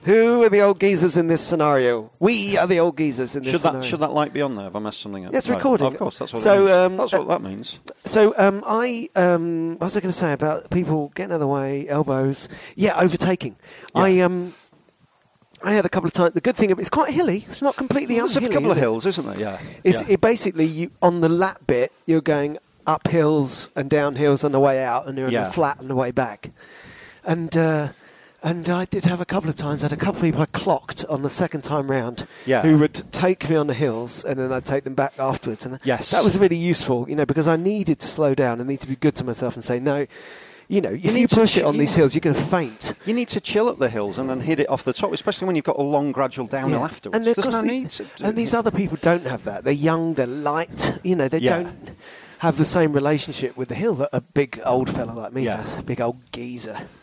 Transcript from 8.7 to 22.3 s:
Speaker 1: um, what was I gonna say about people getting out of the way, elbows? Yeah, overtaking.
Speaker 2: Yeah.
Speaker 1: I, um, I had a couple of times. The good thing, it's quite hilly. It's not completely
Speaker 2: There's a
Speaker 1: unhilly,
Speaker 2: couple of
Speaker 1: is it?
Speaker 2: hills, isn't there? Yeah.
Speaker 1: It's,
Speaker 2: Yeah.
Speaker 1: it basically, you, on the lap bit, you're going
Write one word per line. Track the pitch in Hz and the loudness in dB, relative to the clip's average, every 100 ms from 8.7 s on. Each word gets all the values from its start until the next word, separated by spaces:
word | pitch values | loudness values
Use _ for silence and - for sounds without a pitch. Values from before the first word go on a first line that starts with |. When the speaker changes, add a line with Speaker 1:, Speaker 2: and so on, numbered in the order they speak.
| 220 247 233 233 | -2 0 -4 -4
Speaker 1:
um, | 190 180 175 170 165 165 | 2 4 4 0 -2 -4
what | 165 | -4
was | 175 208 | -4 -2
I | |
gonna | 185 | -2
say | 175 170 | -2 -2
about | 143 151 160 - | 0 -2 -4 -2
people | 180 160 156 143 | -2 0 -2 -2
getting | - 190 | -8 -4
out | 170 | -2
of | |
the | 143 | 0
way, | 143 135 139 147 | 0 -2 -4 -2
elbows? | 143 143 131 135 135 - - - | -2 0 0 0 -2 -8 -16 -18
Yeah, | - 196 165 | -2 0 2
overtaking. | 180 - 175 180 131 - - - - | 2 2 0 -2 -4 -12 -20 -20 -6
Speaker 2:
Yeah. | 160 | 2
Speaker 1:
I, | 190 185 | 4 6
um, | 180 180 180 - _ _ _ _ _ _ _ _ _ - | 4 2 -6 -12 _ _ _ _ _ _ _ _ _ -8
I | 190 | 2
had | 208 175 | 2 2
a | |
couple | 190 165 | 0 -2
of | |
times. | - 170 | 2 2
The | 170 | 2
good | - - | 0 2
thing, | 208 | 2
it's | 185 190 | 2 0
quite | - 302 | 0 2
hilly. | 294 330 190 - | 2 0 0 -6
It's | - | -2
not | 277 - | -2 -2
completely | 262 269 277 233 | -2 -2 0 0
Speaker 2:
There's | 269 | 2
a | 262 | 0
Speaker 1:
unhilly, | 233 | 0
Speaker 2:
couple | 190 170 | 2 2
of | 165 | 2
Speaker 1:
is | |
it? | |
Speaker 2:
hills, | 123 113 160 | 2 2 -2
isn't | 180 123 | -2 -6
there? | 98 | -6
Yeah. | 104 95 - - | -8 -8 -14 0
Speaker 1:
It's, | 185 180 | 2 2
Speaker 2:
Yeah. | - | 2
Speaker 1:
it | 190 | 2
basically, | 220 240 202 160 160 | 4 2 -2 0 0
you, | 156 170 - | 0 -8 2
on | 175 175 | 2 4
the | 160 | 2
lap | 170 190 190 - | 2 0 -2 0
bit, | 127 127 _ - | 0 0 _ 0
you're | 160 | 0
going | 156 | 2